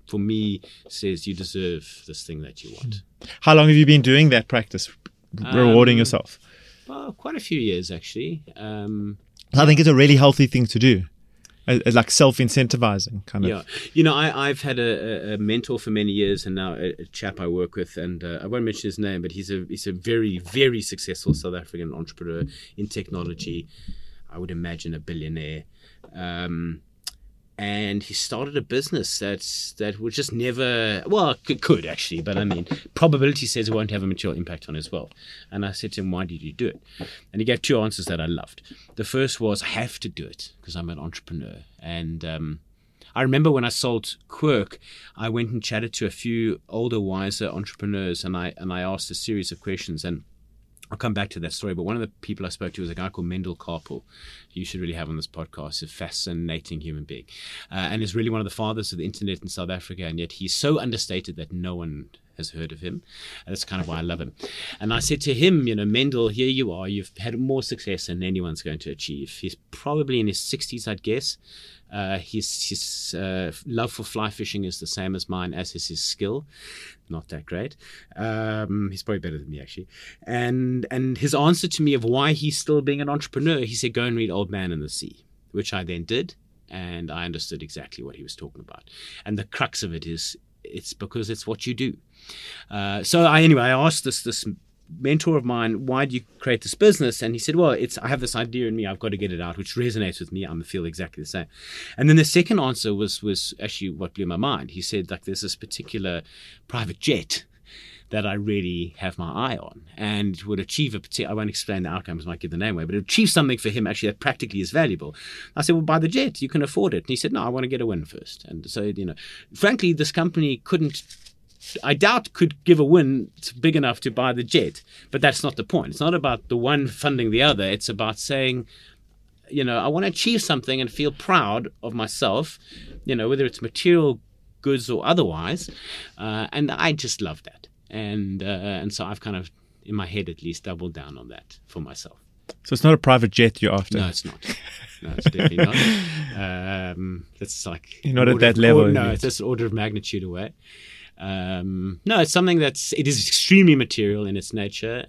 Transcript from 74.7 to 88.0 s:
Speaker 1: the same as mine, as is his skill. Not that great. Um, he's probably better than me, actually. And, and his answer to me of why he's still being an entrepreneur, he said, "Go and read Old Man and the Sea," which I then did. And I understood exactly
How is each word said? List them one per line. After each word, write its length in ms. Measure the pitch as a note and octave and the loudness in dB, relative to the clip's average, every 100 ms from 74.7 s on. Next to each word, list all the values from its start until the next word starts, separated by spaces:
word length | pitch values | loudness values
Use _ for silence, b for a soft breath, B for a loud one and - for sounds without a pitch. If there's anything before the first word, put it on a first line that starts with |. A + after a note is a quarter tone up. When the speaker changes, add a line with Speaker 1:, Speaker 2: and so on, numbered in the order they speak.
| - | -8
Speaker 1:
the 80 | E2 | -8
same 280 | - F#2 F#2+ | -6 -6 -6
as 140 | - | -6
mine, 240 | F#2 F2 | -6 -6
as 220 | D2 F#2 E2+ | -6 -8 -8
is 120 | - | -8
his 160 | D#2+ | -6
skill. 420 | - - G2+ C3 D3 B B B B B - | -6 -4 -4 -4 -8 B B B B B -12
Not 200 | E2 - | -12 -10
that 160 | D2+ D2+ | -14 -8
great. 320 | F2+ C3+ - b b b - | -8 -8 -12 b b b -8
Um, 720 | A2 A2 A2 A2 G#2 G2+ G2 | -4 -4 -4 -4 -2 -2 -4
he's 120 | F#2+ | -6
probably 160 | - G2+ | -6 -4
better 180 | E2 D2+ | -4 -8
than 120 | C#2+ | -10
me, 100 | C#2+ | -14
actually. 260 | C2 - - B B B | -14 -16 -18 B B B
And, 640 | - A#2+ A#2+ B2+ B2+ B2+ - | -6 -2 0 0 0 -2 -2
and 280 | C3 C3 B2 | -2 -2 0
his 160 | C#3+ C#3+ | 0 4
answer 320 | D3+ F3 F3 | 4 4 0
to 160 | - | 0
me 100 | D3+ | 2
of 100 | C3+ | 2
why 300 | A2+ B2+ D3 | 2 2 2
he's 240 | D3+ D3+ D3 | 2 0 -2
still 240 | - D3+ | 2 2
being 200 | C3+ C#3+ | 2 0
an 60 | C#3+ | 0
entrepreneur, 520 | D3 - C3+ D3+ D3+ | -4 -4 0 2 2
he 160 | A2+ A2+ | 0 -2
said, 180 | B2 | -2
"Go 100 | A#2 | 0
and 140 | A#2+ A2+ | 0 0
read 140 | A2 | 0
Old 180 | F#2 F#2+ | 0 -2
Man 220 | G2 F2+ | -2 -4
and 80 | D#2+ | -4
the 80 | D2 | -6
Sea," 360 | - - - _ _ _ | -8 -10 -14 _ _ _
which 220 | G2+ F#2+ | -6 -4
I 100 | G2 F2 | -4 -6
then 180 | F2 | -6
did. 320 | E2 A#2+ F3 - _ _ - | -2 -2 -4 -10 _ _ -16
And 440 | F#2 F2+ E2+ E2 | -12 -10 -10 -8
I 120 | D#2+ F2 | -8 -6
understood 360 | D#2+ - D#2 | -8 -8 -10
exactly 420 | D#2 D#2 C2+ - | -12 -16 -16 -16